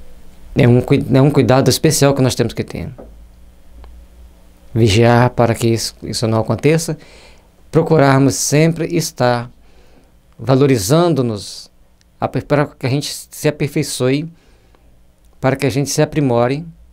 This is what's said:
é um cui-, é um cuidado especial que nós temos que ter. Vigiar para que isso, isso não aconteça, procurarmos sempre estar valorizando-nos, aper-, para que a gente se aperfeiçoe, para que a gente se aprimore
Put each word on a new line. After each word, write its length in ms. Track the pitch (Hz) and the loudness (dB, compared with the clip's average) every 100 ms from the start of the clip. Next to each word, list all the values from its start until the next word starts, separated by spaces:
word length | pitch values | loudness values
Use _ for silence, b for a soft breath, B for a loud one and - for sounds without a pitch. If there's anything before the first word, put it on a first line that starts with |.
| - - - - - | -20 -20 -20 -20 -6
é 140 | - 123 | 0 4
um 140 | 123 | 4
cui-, 240 | 123 139 - | 2 0 2
é 120 | 131 | 2
um 80 | 139 | 4
cuidado 400 | 139 113 131 123 | 4 2 4 2
especial 420 | 120 160 - 143 | 2 0 2 2
que 80 | 139 | 2
nós 140 | 131 | 0
temos 180 | - 117 | 0 -4
que 100 | - | -4
ter. 300 | - - 82 - - - - - - - - - - - - - - - - _ - 117 | -8 -10 -12 -14 -20 -20 -20 -20 -20 -20 -20 -20 -20 -20 -20 -20 -20 -20 -20 _ -8 0
Vigiar 540 | 113 98 117 120 120 | 2 4 4 4 2
para 240 | - 117 | 2 0
que 140 | 113 117 | 0 -2
isso, 260 | 113 - - | -2 -4 -10
isso 240 | - 107 113 | -10 -6 -2
não 140 | 110 | -2
aconteça, 580 | 110 110 143 160 165 160 B B B B B _ - | -2 -2 0 0 -2 -8 B B B B B _ -4
procurarmos 640 | 151 165 156 139 135 139 | -2 2 4 4 4 2
sempre 520 | - - 143 165 165 160 170 | 0 0 2 2 0 -4 -4
estar 520 | 160 - 123 120 120 - b b b b b b _ - | -4 -2 -2 -2 -6 -16 b b b b b b _ -10
valorizando-nos, 1300 | 113 131 139 127 95 156 175 160 120 107 - - - _ _ _ _ _ | 0 2 4 2 2 2 2 0 -2 -6 -10 -18 -20 _ _ _ _ _
aper-, 240 | 113 139 | -6 -6
para 220 | - 143 143 | -2 -2 -2
que 180 | - | -4
a 40 | 131 | -4
gente 180 | 139 143 - - | -4 -4 -10 -16
se 160 | - 220 | -6 -4
aperfeiçoe, 800 | - 143 160 143 - 127 139 165 b b b b b b _ _ _ _ _ | -2 -4 -4 -6 -4 -2 -2 -4 b b b b b b _ _ _ _ _
para 140 | 131 | -2
que 100 | 139 | 0
a 60 | 139 | 0
gente 200 | 113 135 | -2 -2
se 120 | - | -2
aprimore 640 | 151 160 143 117 120 139 170 - - | -2 0 0 2 0 -2 -8 -18 -20